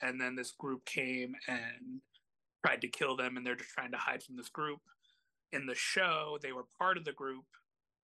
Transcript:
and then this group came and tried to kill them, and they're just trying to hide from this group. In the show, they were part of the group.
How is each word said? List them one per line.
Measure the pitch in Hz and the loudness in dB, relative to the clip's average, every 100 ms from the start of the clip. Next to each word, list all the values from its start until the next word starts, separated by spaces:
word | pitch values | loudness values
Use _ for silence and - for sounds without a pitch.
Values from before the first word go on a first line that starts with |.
and | 127 127 | -2 0
then | 127 127 | -2 -2
this | 123 | -4
group | - 139 131 - | -6 -4 -4 -2
came | - 131 127 123 131 - | 0 0 0 -2 -4 -4
and | 123 117 120 127 131 - _ _ _ _ _ | -2 -4 -8 -10 -10 -12 _ _ _ _ _
tried | 151 127 | 4 4
to | 123 | 2
kill | - 143 131 | 2 2 4
them, | 127 127 | 2 0
and | 123 | 0
they're | 127 | 0
just | - | -2
trying | - 127 | -4 -4
to | 123 | 0
hide | - 127 | 0 0
from | - 123 | -4 -10
this | 117 | -8
group. | - 151 147 - _ _ _ _ _ _ | -4 -2 -4 -10 _ _ _ _ _ _
In | 139 131 | -4 -2
the | |
show, | 120 - 190 180 156 151 147 | 0 2 4 6 4 2 -2
they | 139 | -4
were | 127 - - | -6 -10 2
part | 185 180 | 4 4
of | 156 | 0
the | |
group. | 139 135 131 - - _ _ _ _ | -4 -4 -4 -10 -20 _ _ _ _